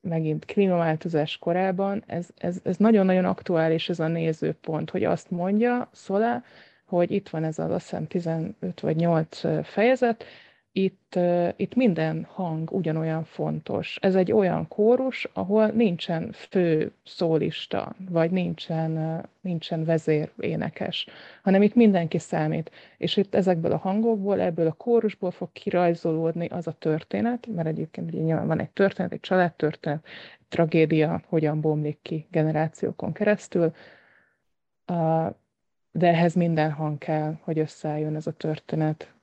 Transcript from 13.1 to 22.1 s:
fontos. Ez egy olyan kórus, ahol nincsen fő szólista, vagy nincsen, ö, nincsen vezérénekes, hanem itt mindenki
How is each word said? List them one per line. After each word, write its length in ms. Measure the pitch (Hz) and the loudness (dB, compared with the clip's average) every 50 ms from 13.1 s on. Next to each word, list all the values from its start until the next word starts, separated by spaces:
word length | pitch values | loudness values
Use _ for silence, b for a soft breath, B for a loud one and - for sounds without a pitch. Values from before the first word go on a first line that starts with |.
| 160 160 156 | -2 -4 -6
fontos. 760 | - - - 160 156 156 156 - - - - - - - - | -8 -8 -6 -4 -4 -4 -6 -6 -4 -4 -4 -4 -6 -8 0
Ez 140 | - 196 185 | 0 2 4
egy 180 | 190 185 170 | 4 2 4
olyan 360 | - 214 196 180 165 160 165 - | 4 4 4 4 0 -2 -4 -6
kórus, 600 | - - 208 220 247 254 262 262 247 - - - | -2 2 4 4 4 4 2 -2 -4 -6 -10 -8
ahol 340 | _ - 190 180 202 220 220 | _ -6 -2 2 2 4 4
nincsen 680 | 214 - 220 240 208 175 160 - - 170 160 170 - | 4 2 2 2 2 2 -2 -4 -4 -4 -4 -4 -6
fő 600 | - - - - - 196 180 170 160 156 - - - _ _ | -10 -14 -18 -2 0 2 4 4 4 2 0 -2 -6 _ _
szólista, 880 | - - - 185 165 160 156 - 165 156 - - - - - - - - _ 185 190 | -20 -6 -2 0 2 2 2 2 0 -4 -6 -8 -6 -4 -6 -4 -6 -10 _ -10 -2
vagy 220 | 175 165 160 165 | 0 2 2 2
nincsen, 680 | 185 185 175 170 165 - - - 165 160 160 160 160 | 2 0 0 -2 -4 -6 -6 -6 -4 -2 -2 -2 -2
ö, 220 | 160 156 160 160 165 - - _ _ | -2 -2 -4 -4 -6 -8 -12 _ _
nincsen 440 | _ 185 175 160 - - 175 160 160 | _ -4 -4 -4 -4 -4 -4 -4 0
vezérénekes, 1200 | 160 165 160 - - 156 151 151 - _ - - - 160 160 160 165 - - - - - - - B B B B B B B | 2 2 2 2 2 0 0 0 -4 _ -6 -4 -4 -2 -2 -4 -6 -6 -6 -6 -6 -6 -6 -8 B B B B B B B
hanem 200 | B 196 190 196 | B 4 4 6
itt 120 | 208 208 - | 6 6 6
mindenki 440 | 240 233 214 196 180 170 160 | 6 6 6 6 4 0 0